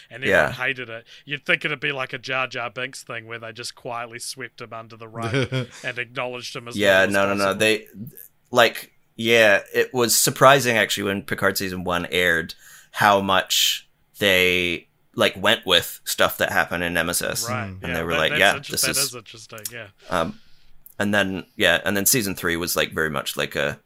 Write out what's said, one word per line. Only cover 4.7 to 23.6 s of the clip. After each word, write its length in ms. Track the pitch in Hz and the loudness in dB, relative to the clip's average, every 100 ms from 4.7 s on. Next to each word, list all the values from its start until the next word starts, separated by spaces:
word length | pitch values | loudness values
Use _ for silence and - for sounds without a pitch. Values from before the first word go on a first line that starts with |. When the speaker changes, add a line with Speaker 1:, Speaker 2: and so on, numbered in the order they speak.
Speaker 1:
under 220 | 113 113 113 | -16 -16 -18
the 120 | 113 | -16
rug 260 | 113 113 | -8 -4
Speaker 3:
<laughs> 500 | 131 123 131 120 - | -4 -2 -4 -6 -10
Speaker 1:
and 140 | 135 123 | -10 -8
acknowledged 580 | 120 127 127 123 117 135 | -8 -8 -8 -8 -12 -14
him 120 | 117 | -10
as 100 | 101 | 0
Speaker 2:
Yeah, 220 | 101 95 | 4 6
Speaker 1:
little 80 | 95 | 4
as 60 | |
Speaker 2:
no, 140 | 98 98 | 2 0
no, 40 | |
no. 100 | 101 98 | 0 0
Speaker 1:
possible. 140 | 98 | 2
Speaker 2:
They, 280 | 110 107 - 95 117 - - _ _ | 2 2 -2 -18 -18 -18 -20 _ _
like, 420 | 123 117 - - _ _ - | 4 4 2 -14 _ _ -4
yeah, 460 | 113 117 110 98 - | 4 6 8 6 2
it 180 | 120 113 | 0 0
was 240 | 127 117 - | 2 2 2
surprising 640 | - 113 131 139 123 113 | 0 6 8 8 4 2
actually 280 | 101 - 101 | 0 0 -2
when 180 | 98 | -4
Picard 340 | - 104 98 98 | -4 -2 0 0
season 260 | 95 92 | -4 -6
one 220 | 90 87 87 | -4 -4 -2
aired 420 | 87 90 82 - - - - - | 2 2 2 -2 -10 -20 -20 -12
how 300 | - 107 101 | 2 4 6
much 680 | 98 92 - - - - - _ _ - | 4 2 2 0 0 -2 -8 _ _ -2
they 680 | 104 92 90 90 87 82 - _ _ - | 2 4 4 2 0 -4 -8 _ _ -2
like, 200 | 104 98 | -2 0
went 240 | 101 110 - | 0 0 2
with 340 | 87 - - | 2 0 -8
stuff 340 | - - 92 - | -6 0 0 0
that 140 | 85 | 0
happened 320 | 95 80 87 | 0 0 -2
in 100 | 87 | -2
Nemesis. 540 | 85 82 85 - - 117 | -2 -2 -2 -4 -4 -6
Speaker 1:
Right, 160 | 123 110 | -6 -8
Speaker 2:
And 140 | 95 | -10
Speaker 1:
yeah, 120 | - | -8
Speaker 2:
they 100 | 82 | -6
were 80 | 82 | -2
Speaker 1:
that, 40 | 82 | 0
Speaker 2:
like, 100 | 80 | 0
Speaker 1:
that's 80 | 151 | 2
Speaker 2:
"Yeah, 160 | 101 131 | 2 2
Speaker 1:
inter-, 140 | 143 | -4
Speaker 2:
this 100 | 143 | -4
Speaker 1:
that 100 | 131 | -2
Speaker 2:
is," 60 | 131 | -2
Speaker 1:
is 180 | 139 127 | -4 -8
interesting, 440 | - 117 - 113 107 | -18 -20 -18 -14 -14
yeah. 160 | 120 104 _ - | -14 -16 _ -6
Speaker 2:
um, 300 | 87 82 - - - - - - - | -4 -4 -6 -18 -20 -20 -20 -14 -6
and 140 | 101 | 0
then, 320 | 104 95 95 - - | 0 0 -2 -8 0
yeah, 260 | 92 85 82 | 2 2 0
and 100 | 98 | 0
then 80 | 98 | 0
season 300 | 135 98 87 | 0 -2 -4
three 200 | 90 85 | -2 -2
was, 200 | 85 - | -2 -2
like, 160 | 76 | -2
very 160 | - 80 | -2 -2
much 260 | 71 - - | -2 -6 -6
like 180 | 73 | -4
a 240 | 80 | -2